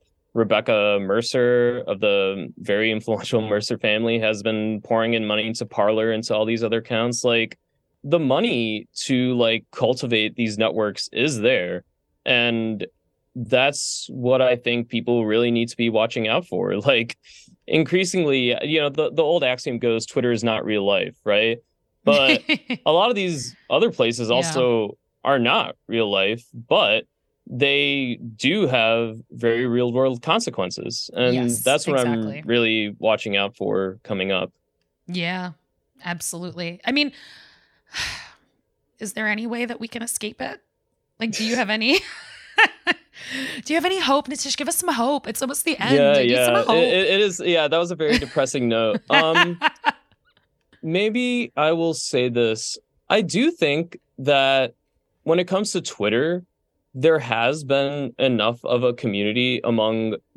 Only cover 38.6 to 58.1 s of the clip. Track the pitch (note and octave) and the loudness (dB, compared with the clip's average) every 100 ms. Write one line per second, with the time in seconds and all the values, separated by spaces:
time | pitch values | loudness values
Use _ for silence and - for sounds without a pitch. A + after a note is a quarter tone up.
38.6 | _ _ _ - G#3+ A3 G#3+ G#3+ A3+ A#3 | _ _ _ -14 -12 -6 -4 -4 -6 -6
39.6 | A#3+ A#3 A3+ A#3 A#3 - G#3+ - C4 G#4 | -6 -8 -12 -10 -8 -8 -8 -8 -10 -12
40.6 | _ _ _ _ _ - A3+ G#3+ A3 A#3+ | _ _ _ _ _ -8 -6 -4 -2 -2
41.6 | G3+ A3 A3+ F#4 - - - - - - | -2 -2 0 0 -2 -14 -20 -20 -4 2
42.6 | A4 - - F4+ _ - - C4 C4+ - | 2 2 -6 -6 _ -20 -12 -10 -8 -8
43.6 | - D#4+ F4 F#4+ C#4 C#4 C#4 D4 C#4 - | -4 0 0 0 0 0 -2 -6 -6 -4
44.6 | D4 E4+ F4+ B3 A#3+ D4 - A3 C4 C#4+ | -4 -2 -2 -2 0 -2 -4 -6 -4 -2
45.6 | E4 - A3 C#3+ C#3 C#3+ B2 B2 B2 A#2+ | -2 -2 0 4 4 4 4 4 4 4
46.6 | A#2 G3 E3 F#3 F3 F#3+ G#3 F3 F3 E3+ | 4 4 4 4 4 2 2 0 0 2
47.6 | D3+ D#3+ F3 D#3+ D#3 D3+ C#3 - C3+ C#3+ | 2 2 0 -2 0 0 0 -2 0 0
48.6 | A#2+ A2+ A2+ G#2+ - C#4 D#3+ E3 F3 F3 | 0 2 2 0 0 2 4 2 0 0
49.6 | D4 - D4+ - _ _ _ _ _ _ | -4 -2 -4 -4 _ _ _ _ _ _
50.6 | _ _ D#3+ F3 G#3+ A3+ B3 B3 A#3 - | _ _ -4 0 0 0 0 -2 -2 0
51.6 | D3+ E3 E3 D#3 - C3+ B2+ A#2+ A#2 A2 | 2 2 0 -2 -2 0 0 2 0 0
52.6 | - - _ _ - G#3+ F3 E3 D4+ F4 | -6 -12 _ _ -4 -4 -2 0 0 0
53.6 | D3+ C#3+ E3+ - _ - C3+ C#3 C3+ C3+ | -2 -2 -6 -14 _ -6 0 2 2 2
54.6 | C3 - _ _ _ _ - E3+ F3+ F#3+ | -2 -6 _ _ _ _ -2 0 0 -2
55.6 | G#3 F3+ B2+ - G#2 A2+ D#3 F3+ F3+ _ | -2 -6 -8 -4 0 0 0 -4 -8 _
56.6 | _ _ _ C3 D#3 D#3+ A#2+ A2+ A#2 D#3 | _ _ _ 0 2 2 0 0 0 -2
57.6 | C3+ C#3 C#3 C#3+ C#3 | -2 0 0 -4 -6